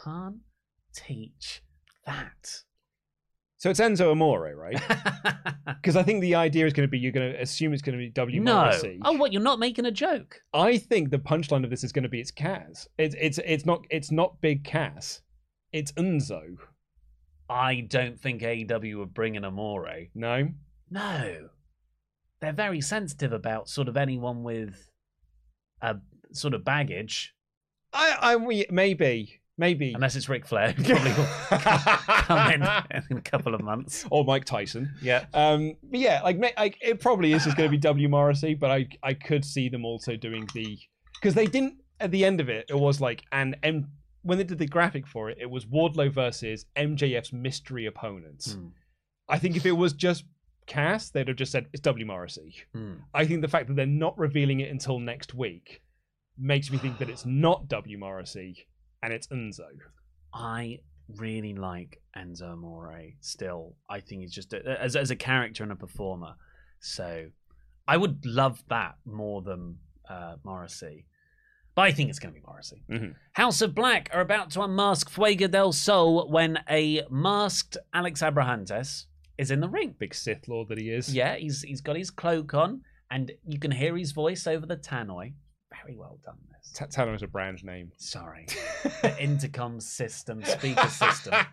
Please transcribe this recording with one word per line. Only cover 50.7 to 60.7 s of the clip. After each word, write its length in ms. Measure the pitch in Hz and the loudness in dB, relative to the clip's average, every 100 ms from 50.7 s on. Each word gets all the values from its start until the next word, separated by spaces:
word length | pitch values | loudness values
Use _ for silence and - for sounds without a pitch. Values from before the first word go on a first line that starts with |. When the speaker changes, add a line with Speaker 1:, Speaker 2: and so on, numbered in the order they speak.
| 143 151 214 - | -2 0 0 -2
Speaker 2:
they'd 160 | 143 131 | -2 -2
have 100 | 131 | -2
just 140 | 131 | -2
said, 160 | 131 - | -4 -4
"It's 80 | 143 | -4
W 240 | 143 113 110 | 0 0 -2
Morrissey." 480 | 92 87 - 80 - - | -8 -10 -14 -18 -20 -16
Speaker 1:
Hmm. 220 | 110 107 85 - | -12 -10 -12 -6
Speaker 2:
I 120 | 143 156 | 0 2
think 140 | 170 | 2
the 60 | 156 | 0
fact 180 | 165 131 | 0 0
that 80 | |
they're 100 | 139 135 | 0 2
not 300 | 147 160 156 | 2 2 0
revealing 440 | 156 147 139 135 | 0 2 2 2
it 100 | 139 | -2
until 300 | 135 135 127 | -6 -4 -4
next 340 | 120 120 - | -4 -10 -10
week 480 | 123 117 85 - - _ _ _ _ _ - | -6 -6 -6 -20 -20 _ _ _ _ _ -6
makes 320 | 135 139 139 | 0 0 2
me 80 | 131 | -2
think 200 | 131 120 | -4 -6
that 120 | 120 | -8
it's 160 | 120 123 | -6 -2
not 400 | 135 165 180 139 | 4 4 4 0
W 300 | 110 101 101 | -6 -6 -12
Morrissey 680 | 98 95 90 98 92 90 - _ _ _ | -10 -10 -10 -12 -14 -16 -20 _ _ _
and 100 | 113 | -8
it's 140 | 113 - | -6 -8
Enzo. 400 | 131 110 92 80 71 - _ _ _ _ | -8 -8 -12 -16 -20 -20 _ _ _ _
Speaker 1:
I 460 | - 117 113 117 | -10 -8 -6 -8